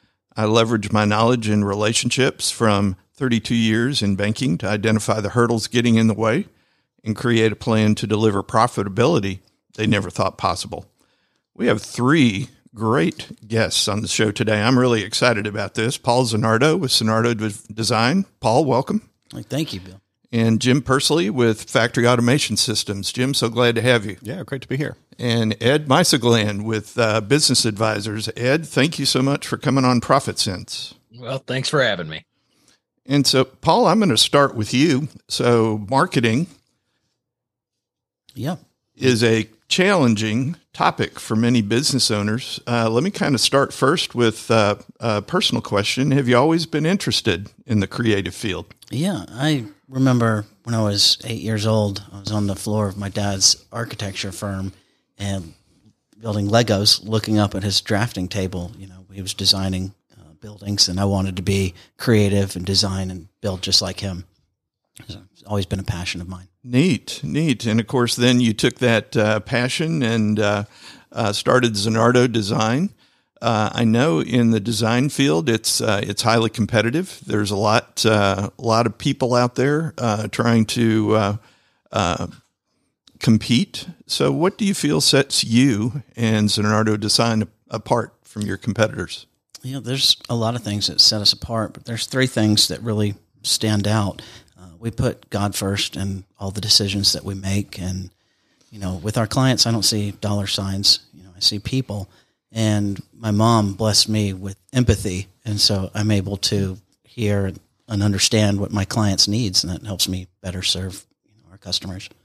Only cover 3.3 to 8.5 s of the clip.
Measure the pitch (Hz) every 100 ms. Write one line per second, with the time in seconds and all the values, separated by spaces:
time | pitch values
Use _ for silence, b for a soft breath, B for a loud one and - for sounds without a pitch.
3.3 | 117 - 117 113 110 120 143 101 95 101
4.3 | 113 135 170 95 104 110 110 - 110 101
5.3 | 123 117 117 - 120 120 113 113 104 110
6.3 | 135 202 _ _ _ _ _ 110 107 120
7.3 | 113 110 104 - 110 107 107 110 104 110
8.3 | 98 -